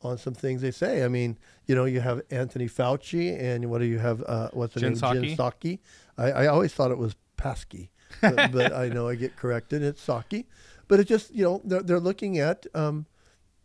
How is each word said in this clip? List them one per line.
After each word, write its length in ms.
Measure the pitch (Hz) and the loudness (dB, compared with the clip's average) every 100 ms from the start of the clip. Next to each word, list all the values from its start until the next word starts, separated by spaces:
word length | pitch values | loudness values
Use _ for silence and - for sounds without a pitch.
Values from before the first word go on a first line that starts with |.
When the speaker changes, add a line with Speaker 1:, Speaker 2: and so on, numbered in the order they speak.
Speaker 1:
on 160 | 123 123 | -8 -6
some 160 | 135 | -6
things 280 | 120 135 127 | -4 -4 -2
they 100 | 127 | -4
say. 320 | - 190 214 | -2 0 2
I 60 | 123 | 0
mean, 280 | 123 120 113 - _ - | 0 -2 -4 -14 _ 2
you 100 | 131 | 2
know, 80 | |
you 160 | 131 127 | 4 2
have 220 | 127 120 - | 0 -2 -4
Anthony 380 | 131 127 127 120 | -4 -4 -4 -4
Fauci, 680 | - 123 143 - 170 175 165 | 0 0 0 -2 -2 -2 -2
and 320 | 127 120 120 | -4 -2 -2
what 100 | 117 | 0
do 60 | 120 | 0
you 140 | 113 | 2
have, 240 | 120 113 - | 0 -2 -2
uh, 240 | 113 117 | -4 -4
what's 200 | 123 117 120 | -4 -4 0
the 40 | |
Speaker 2:
Jen 120 | 123 | 0
Speaker 1:
name? 60 | 117 | 0
Jen 220 | 131 127 | 0 0
Speaker 2:
Psaki? 120 | 139 156 | 0 -2
Speaker 1:
Psaki. 420 | 123 - 165 190 - - - - | -2 -2 -6 -6 -10 -20 -18 -2
I, 140 | 127 | 0
I 160 | 135 143 | 4 4
always 260 | 147 185 | 4 0
thought 180 | - 131 | 0 0
it 60 | 127 | 0
was 180 | 113 - _ - | -4 -6 _ -8
Paskey, 520 | 139 - - 92 90 _ _ - | -6 -8 -12 -16 -18 _ _ 2
but, 300 | 214 190 269 | 4 6 4
Speaker 2:
<laughs> 20 | |
Speaker 1:
but 180 | 127 123 | 4 2
I 160 | 131 123 | 2 -2
know 220 | 120 120 | -2 -2
I 60 | 120 | -4
get 200 | 127 - | -6 -4
corrected. 480 | 123 117 - 147 | -2 -2 -2 -2
It's 180 | 143 147 - | -2 -4 -4
Psaki. 380 | 117 - 208 - - - - - | -4 -4 -8 -8 -18 -20 -20 4
But 120 | 196 | 6
it's 80 | 202 | 6
just, 260 | 220 - 220 | 2 0 0
you 80 | |
know, 180 | 180 190 190 | 0 0 -2
they're, 180 | 185 | -2
they're 160 | 180 175 | 2 2
looking 380 | 175 196 202 170 | 2 -2 -2 0
at, 260 | 151 190 - | 0 -2 -6
um, 340 | 156 151 151 156 _ _ _ _ _ | -4 -2 -4 -8 _ _ _ _ _